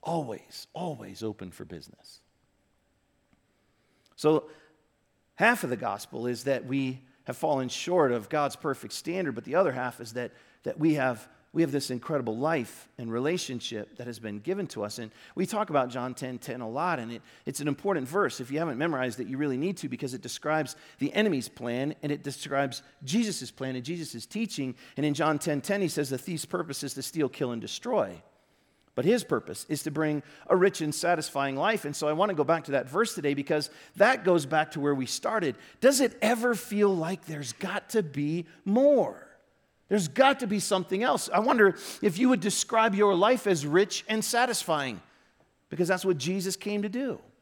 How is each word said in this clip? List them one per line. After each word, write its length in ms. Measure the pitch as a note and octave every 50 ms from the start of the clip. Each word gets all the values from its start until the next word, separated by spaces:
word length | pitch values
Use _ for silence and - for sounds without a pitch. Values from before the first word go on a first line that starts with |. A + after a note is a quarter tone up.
Always, 680 | - - E3 E3 D3 B2 G#2+ - - _ - - - _ _
always 520 | D3+ F3 F3 D3+ A#2 G#2+ F#2+ F#2+ F#2+ A2
open 260 | A2 G#2 - G2 F2+
for 140 | E2 - -
business. 560 | D#2 F2 D#2+ C#2 - - _ _ - - - _ _ _ _ _ _ _ _ _ _ _ _ _ _ _ _ _ _ _ _ _ _ _ _ _ _ _ _ _ _ _ _ _ _ _ _ _ _ _
So 300 | - - D3+ D#3 D3+ - - - - _ _ _ _ _ _ _ _ _ _ _ _ _ _ _
half 300 | - F#3 A3+ A#3+ - -
of 60 | C3+
the 60 | B2
gospel 520 | G#2 B2+ A2+ G2 G#2 - - - B2+ A#2 B2
is 160 | B2 A#2 A#2+
that 200 | C#3 C3+ B2 -
we 380 | B2+ C3 C#3 C3+ C3 C3 C3 - _ _ _ _
have 120 | - B2+
fallen 320 | - - D3+ D3+ C3+ C3 B2
short 440 | - - - - F3 F3+ D3+ C3 B2
of 160 | A#2 G#2 G2
God's 260 | - D3+ D3 C#3 -
perfect 400 | - - D#3+ C3+ - - G#2+ -
standard, 400 | - - D#3 E3+ F#3+ F#3 D3 A#2+
but 100 | A#2 A2
the 120 | - C3
other 160 | F3 G3 D#3+ B2+
half 280 | B2+ B2+ B2+ A#2+ -
is 120 | A#2 A2 G#2+
that, 180 | B2 B2 A2+ - - - _ _ _ _
that 160 | - - D#3+
we 160 | D3+ D#3+ D3+
have, 340 | D3 C3 C3 B2 A2 - - _ _ _ _ -
we 100 | D3+ E3
have 80 | C#3+
this 180 | C3+ C#3+ C3 -
incredible 480 | B2+ A#2+ - - D#3+ C#3+ C3 A2+ A2
life 520 | A2+ C3+ D#3 E3 D3 A#2 - - - - _ _ -
and 140 | B2 A#2 A2+
relationship 840 | A#2 B2+ D3 F3 F3+ - - C3 A#2 - - A#2+ G#2+ A2 - - -
that 100 | B2 B2
has 100 | A#2 G#2+
been 220 | A2 A2 G2+ G#2
given 260 | G#2 D#3 F#3 G3 F#3+ -
to 140 | - A2 G#2
us. 160 | G#2 - -
And 140 | A#2 G#2+ _ - - - -
we 100 | - F#3+
talk 240 | F#3 - G#3+ G#3+ -
about 180 | D#3 C#3+ B2+ B2
John 260 | A#2+ C3 B2 B2+ B2+
ten 240 | - C#3 B2+ B2+ A#2+
ten 240 | - - B2 B2 B2
a 60 | A2
lot, 300 | A2+ C3+ E3 F3+ E3+ C3
and 140 | A#2 A2+ A#2
it, 100 | A2+ - - - - _
it's 140 | - C#3 -
an 80 | C#3+ D3+
important 400 | C#3 C#3 - G3 G3 D#3 C3 B2
verse. 320 | D#3 G3 G3+ C#3 - -
If 100 | C3 A#2
you 80 | C3+ D3+
haven't 200 | E3 E3+ B2+ A#2
memorized 420 | D3+ E3+ D#3 C3 B2+ B2+ G#2+ A#2+
it, 80 | B2 F#2+
you 80 | C3
really 220 | C3 D3 D3 C3 B2
need 180 | D3 F#3 G3
to, 120 | - - C#3
because 260 | B2 A#2 - C3 B2+
it 80 | B2 -
describes 520 | A#2+ - - - D3 D#3 D#3 D3+ B2+ - - - - - _
the 140 | C3 D3 -
enemy's 360 | G3 G#3+ G#3+ E3+ C3+ A2 -
plan, 460 | - - A#2 A#2+ A#2+ B2 C3+ D3 D#3 _ -
and 80 | D3
it 140 | D3 - -
describes 580 | C#3 C3+ - - D3 C#3 C#3 C#3+ C3 B2 - - - _ _ D3
Jesus' 480 | B2+ D3+ A#3 A#3 G#3+ F#3 - C3 A#2 -
plan 240 | - C3+ C3 B2+
and 80 | B2+ A#2+
Jesus' 420 | C3 F3 F3 D#3+ - - A#2 -
teaching. 480 | - - G#3 A3+ G#3 - - C#3 C3 B2 - - - -
And 100 | - D3
in 80 | D3+ D3
John 240 | C3 D3 D#3 D#3 C#3+
ten 220 | - F3 D3 C#3
ten, 200 | - - G3+ G3+
he 80 | G3 D#3+
says, 220 | - - D3 C3
"The 80 | C3+ B2
thief's 260 | - - F3 D3+ -
purpose 380 | - - F3+ E3+ E3+ - - -
is 120 | C3+ -
to 80 | C3+ C3
steal, 260 | - - D#3+ D3+ B2+
kill, 240 | - - D3 B2 A#2+
and 80 | A#2
destroy. 600 | G#2+ G#2+ - - - A#3 C4 G#3 A#2+ F#2+ F2+ E2 - _ _ _ _ _ _ _ _ _ _ _ _ _ _
But 120 | - B2+
his 180 | E3 A#3 B3 -
purpose 400 | - - A2+ - - F2 - - _
is 120 | D#3 C#3+ -
to 60 | D#3
bring 320 | C#3+ D3+ D#3 D3+ D3+ D3 - - - - - -
a 80 | -
rich 260 | F#3 F3 G3 - - E3
and 120 | D3+ D3
satisfying 600 | - - E3+ F3 D#3 D3+ - - C#3 C#3 C#3 C3+
life." 280 | C3+ D3+ G3+ A3+ G3+ -
And 100 | D3 D3
so 140 | - D#3+ D3+
I 40 | D3+
want 160 | D#3+ G3 G#3
to 40 | F#3+
go 100 | D3+ D3
back 200 | C3+ E3+ E3 -
to 80 | - C#3
that 160 | C3+ B2 B2+
verse 260 | C3+ F#3 A#3 A3 -
today, 200 | - C#3+ D3 C#3+
because 340 | C#3 C#3 - E3 D3+ D3 - - - - - _
that 280 | - F#3+ A#3 C4 B3+ G3
goes 220 | F#3 F3+ F3 C#3+
back 240 | C3 D#3 D#3 D#3 D#3
to 100 | - E3
where 140 | C#3+ D3 C#3+
we 100 | C3+ C3
started. 520 | A#2+ - - - - A3 A3 F3+ D3 A#2+ - - - - _
Does 200 | - B3+ C#4+ B3
it 160 | C#4 A#3 - - -
ever 320 | G#3+ B3 A3+ A3+ B3 A#3
feel 400 | G3 - - G#3 G#3 G#3 G3+ F#3+
like 320 | F3 D#3+ E3 F#3+ F3+ -
there's 260 | - D#3 D3 C#3+ A#2+ -
got 380 | - - F#3 F#3 G#3 - -
to 120 | - A3 G3
be 440 | D#3 C3 C#3 D3 D3 D#3+ F3 E3 - - - _
more? 640 | F#3+ G3+ B3 C4+ C#4+ D4 B3 F3+ A#2+ G#2 - - - - _ _ _ _ _ _ _ _ _ _ _
There's 200 | G3 G#3+ F3 D3
got 320 | - - C4 C4+ C#4 C#4
to 60 | B3+
be 120 | G3+ G#3 G3+
something 440 | - - G#3 F#3+ F#3 - F#3+ F#3+ A3+
else. 260 | B3+ - - - -
I 100 | - F3+
wonder 360 | G#3+ B3+ D4 A#3+ G#3 G3 - - - - - -
if 160 | - G#3 D#3 F3
you 120 | B3+ B3+
would 100 | B3+ G3
describe 540 | D#3+ F#3+ - - - - A#3 A3+ A3 A3+ G3
your 200 | G3 G#3 G3+ G3
life 320 | E3+ F#3+ A3 B3+ B3 -
as 200 | G3+ F#3+ D#3 C#3
rich 400 | D3 D3 F3+ G3+ - - - - -
and 160 | A3 A3 G#3
satisfying, 800 | - - A#3 B3 B3 A3+ - - - D#3+ D3+ C#3 C3 A2+ F2 - _ _ _ _ _ _ _ _ _ _ _ _ _
because 180 | - D3+ F3+
that's 180 | E3 F#3 F3 -
what 120 | F#3+ F3+
Jesus 400 | D3 B2 D#3+ F#3 G3 F3 G3 F#3
came 240 | - - G3+ G#3 G#3
to 80 | G3+ G#3+
do. 320 | F#3+ B3 C#4 C4 F3 - - - _ _